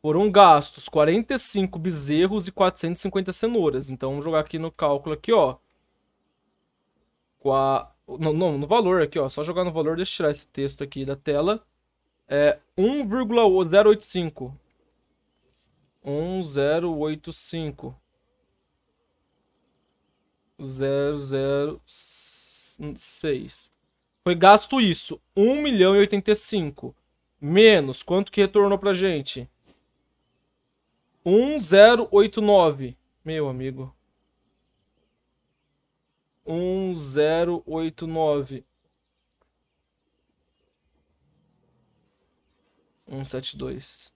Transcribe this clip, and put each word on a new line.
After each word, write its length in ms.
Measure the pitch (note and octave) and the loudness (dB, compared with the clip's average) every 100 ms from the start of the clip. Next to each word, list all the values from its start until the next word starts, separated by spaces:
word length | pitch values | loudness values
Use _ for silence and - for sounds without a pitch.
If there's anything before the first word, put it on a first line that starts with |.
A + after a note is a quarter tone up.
Foram 300 | D3+ D#3 G#3 | 0 0 2
gastos 560 | F#3+ F#3+ D3+ C#3+ - - | 8 8 8 4 -12 -6
quarenta 460 | D#3 D3+ F#3 A3+ | 0 2 2 -2
e 60 | C4+ | 0
cinco 400 | - G3+ F#3+ F3+ | 0 0 -2 -4
bezerros 680 | E3 D#3+ C#3 D3+ F#3 G#3 F3+ | -6 -4 -2 2 0 0 -6
e 60 | |
quatrocentos 480 | - F#3 F#3 E3 F3 | 0 0 0 -6 -4
e 20 | |
cinquenta 280 | F#3+ G3 F#3 | -4 -4 -4
cenouras. 560 | F3+ A3+ A#3+ E3 C3 C3+ | -4 -2 0 0 -2 -8
Então, 220 | C3 C3+ | -8 -6
vamos 120 | C#3+ | -6
jogar 180 | D3 D#3+ | -2 -2
aqui 180 | D3+ D#3+ | -2 -8
no 120 | D#3+ | -10
cálculo 440 | - D#3 C#3+ C#3+ | -4 -2 -2 -4
aqui, 180 | D3+ - | -10 0
ó. 240 | A3+ D#3 B2+ _ _ _ _ _ _ _ _ _ _ _ _ _ _ _ _ _ _ | 2 2 -2 _ _ _ _ _ _ _ _ _ _ _ _ _ _ _ _ _ _
Qua-, 520 | C#3 C3+ C3+ C3+ - _ _ | -2 0 0 -2 -4 _ _
não, 280 | - D#3+ | -6 -4
não, 240 | D#3 F3+ C#3+ | -2 -2 -2
no 80 | C#3+ | -2
valor 340 | A3+ G3+ F3+ | 0 2 2
aqui, 180 | D3 D#3+ | 0 -2
ó. 120 | C#3 | -4
Só 120 | - | -6
jogar 220 | D3+ F3 | -8 -4
no 80 | F3+ | -4
valor, 240 | D#3+ D3+ E3 | -2 -4 -4
deixa 160 | F#3+ | -6
eu 40 | - | -2
tirar 140 | D#3+ | -2
esse 160 | D3 - | -4 -10
texto 360 | - C#3 C#3 | -8 -8 -8
aqui 220 | C#3 C#3 C3+ | -12 -10 -10
da 100 | C#3 | -8
tela. 500 | - C#3+ E3 A3 _ _ _ _ _ _ _ | -4 -2 0 -4 _ _ _ _ _ _ _
É 300 | C#3+ D3 - _ - | 2 2 0 _ -2
um 260 | G3+ C#4+ A#3+ | -2 0 -4
vírgula 560 | A3+ A#3+ A#3 A3 F#3 | -4 0 2 4 4
zero 240 | F3 F#3 G#3 | 2 4 6
oito 160 | G#3+ | 4
cinco. 500 | - F#3 E3 - B2+ C3+ _ _ _ _ _ _ _ _ _ _ _ _ _ _ | 0 -6 -6 -8 -16 -16 _ _ _ _ _ _ _ _ _ _ _ _ _ _
Um 380 | - C#3+ E3 F#3 | -10 -6 -6 -6
zero 520 | E3+ C#3 C#3 D#3 F3 D#3 | -6 -2 0 0 -2 -4
oito 340 | D3+ D3+ - | -6 -6 -10
cinco. 680 | D#3+ - E3 D#3 C#3+ B2+ B2+ _ _ _ _ _ _ _ _ _ _ _ _ _ _ _ _ _ _ _ _ _ _ _ _ _ _ | -8 -6 -6 -10 -12 -18 -20 _ _ _ _ _ _ _ _ _ _ _ _ _ _ _ _ _ _ _ _ _ _ _ _ _ _
Zero 540 | C3+ C3 C3+ C#3 C#3+ D3 | -16 -6 -4 -2 -2 -6
zero 640 | C#3 C3+ C3+ C#3 D3 - _ | -6 -6 -4 -2 -4 -8 _
seis. 1800 | - - - - - - - - - D3+ - - - D#3+ C3+ - - - _ _ _ _ _ | -12 -10 -8 -8 -8 -8 -8 -10 -10 -14 -12 -8 -6 -4 -6 -8 -14 -16 _ _ _ _ _
Foi 120 | - | -4
gasto 480 | F3 F#3 G#3 - C4+ | 4 8 6 4 0
isso, 360 | A3 D#3+ - - _ | 0 0 -6 -10 _
um 280 | - G#3+ C#4+ | 0 2 2
milhão 340 | D4+ A#3 F#3 G3 | -2 2 4 4
e 40 | |
oitenta 300 | G#3 G3+ F#3+ | 2 0 0
e 60 | G#3 | 0
cinco. 580 | - G#3+ D#3 C#3+ B2+ - _ _ _ _ | 2 0 -4 -8 -16 -18 _ _ _ _
Menos, 640 | C#3+ F3+ A3 G3+ C#3 - | -2 6 8 6 2 -6
quanto 280 | - F3+ G3+ | -2 -2 -2
que 120 | - | 0
retornou 360 | G3 G#3 G3+ G3 | 2 4 2 2
pra 140 | G3 | 0
gente? 560 | F#3 F#3+ D#3+ C#3 - B2 _ _ _ _ _ _ _ _ _ _ _ _ _ _ _ _ _ - | 0 0 -2 -6 -12 -14 _ _ _ _ _ _ _ _ _ _ _ _ _ _ _ _ _ 2
Um 320 | G3 C4 D4+ | 2 2 0
zero 480 | A3 F#3+ G#3+ A#3+ A3 | 2 8 8 8 2
oito 320 | G3+ G#3 - | 4 4 2
nove. 560 | G#3 G3+ E3 C#3 C3 B2 _ _ | 4 4 4 0 -10 -14 _ _
Meu 240 | D#3+ D#3+ D3 | -10 -6 -6
amigo. 480 | B2+ C3 C3 C3 _ _ _ _ _ _ _ _ _ _ _ _ _ _ _ _ _ _ _ _ _ _ _ _ _ | -6 -10 -10 -16 _ _ _ _ _ _ _ _ _ _ _ _ _ _ _ _ _ _ _ _ _ _ _ _ _
Um 500 | - E3 F3+ F#3 F#3+ | -10 -6 -4 -4 -4
zero 680 | F3 C#3+ C3+ D3+ E3 E3+ F3 | -6 -6 0 0 2 0 -4
oito 420 | - D#3+ E3 D#3 E3 | -6 -6 -6 -8 -8
nove. 560 | D#3+ D#3 D3 C#3 C3+ _ _ _ _ _ _ _ _ _ _ _ _ _ _ _ _ _ _ _ _ _ _ _ _ _ _ _ _ _ _ _ _ _ _ _ _ _ _ _ _ _ _ _ _ _ | -2 0 -2 -4 -12 _ _ _ _ _ _ _ _ _ _ _ _ _ _ _ _ _ _ _ _ _ _ _ _ _ _ _ _ _ _ _ _ _ _ _ _ _ _ _ _ _ _ _ _ _
Um 160 | C3+ | -14
sete 320 | C3+ B2+ C3 - | -10 -10 -12 -12
dois. 560 | C3 C3 C3+ - - | -12 -12 -16 -20 -20